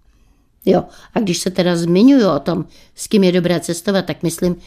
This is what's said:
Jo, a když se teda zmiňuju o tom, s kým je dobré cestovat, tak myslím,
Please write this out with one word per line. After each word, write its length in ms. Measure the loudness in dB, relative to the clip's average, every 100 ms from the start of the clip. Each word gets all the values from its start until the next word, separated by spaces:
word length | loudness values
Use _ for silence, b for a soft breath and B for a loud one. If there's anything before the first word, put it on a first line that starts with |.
| _ _ _ _ _ _ 0
Jo, 160 | 0 0 B B
a 60 | -6
když 180 | -4 -4
se 120 | -4
teda 260 | -2 -2 0
zmiňuju 520 | 0 4 6 6 4
o 100 | 0
tom, 260 | -2 -6 -6 b b
s 120 | -18 -2
kým 180 | 2
je 80 | 2
dobré 280 | 2 0 -2
cestovat, 440 | -4 -8 -4 -4
tak 180 | -4 -6
myslím, 340 | -6 -2 -4 -4